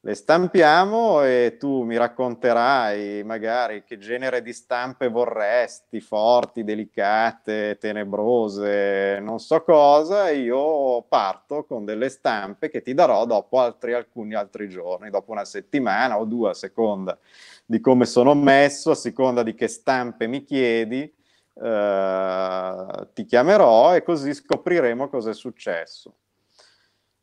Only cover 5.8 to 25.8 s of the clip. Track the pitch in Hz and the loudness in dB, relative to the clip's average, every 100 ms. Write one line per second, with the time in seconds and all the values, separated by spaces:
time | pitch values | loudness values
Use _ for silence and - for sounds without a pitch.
5.8 | _ 110 - 107 110 123 - - 107 107 | _ -14 -6 0 4 4 2 -8 -6 -6
6.8 | 104 - 101 107 113 - - 107 104 101 | -8 -4 0 2 0 -4 -8 -4 -4 -6
7.8 | 107 107 101 101 110 123 110 98 104 101 | -6 -6 -6 -4 0 0 0 -4 -2 0
8.8 | 101 98 98 101 107 113 - 160 165 156 | 0 0 -2 -2 -6 -10 -2 0 4 6
9.8 | 143 147 156 202 190 143 120 131 151 156 | 8 6 2 -2 0 -2 -2 -2 -2 0
10.8 | 135 120 _ 131 98 - _ 147 151 123 | 0 -2 _ 0 0 -6 _ -10 -8 -10
11.8 | 104 110 131 - 135 110 98 101 156 120 | -8 -6 -6 -4 -4 -4 -6 -10 -8 -8
12.8 | 123 139 160 104 120 107 - 131 123 - | -4 2 4 2 2 -2 0 0 0 -4
13.8 | 117 120 113 123 104 107 101 110 104 92 | -6 -6 -8 -14 -8 -8 -8 -12 -12 -10
14.8 | 87 90 107 98 - 104 98 101 - 147 | -10 -10 -6 -6 -6 -12 -10 -14 -6 -4
15.8 | 117 101 127 107 110 120 107 85 98 - | 0 0 0 -2 -4 -2 -2 -4 -10 -2
16.8 | 113 98 92 - _ _ - - - 131 | -2 -2 -6 -10 _ _ -20 -20 -4 0
17.8 | 123 127 120 127 127 147 139 139 143 143 | 4 4 4 4 4 4 6 6 4 0
18.8 | 160 143 123 - 131 123 113 107 113 - | -2 -2 -4 -2 0 0 -4 -4 -6 -4
19.8 | - 131 120 - 113 135 135 139 123 117 | -2 -2 -4 -6 -8 -8 -6 -2 0 0
20.8 | 110 127 147 _ _ _ _ - 117 107 | -2 -6 -8 _ _ _ _ -10 -4 -2
21.8 | 104 98 95 95 95 92 95 92 92 92 | 0 0 -2 -2 -2 -4 -4 -4 -6 -10
22.8 | 95 - - - 104 120 143 208 147 113 | -12 -14 -12 -12 2 2 6 6 8 8
23.8 | 147 180 - 165 139 143 _ - 175 175 | 6 4 0 -2 -4 -8 _ -2 0 0
24.8 | 127 120 139 131 110 107 127 - - 85 | 0 -2 -6 -6 -6 -8 -12 -10 -8 -8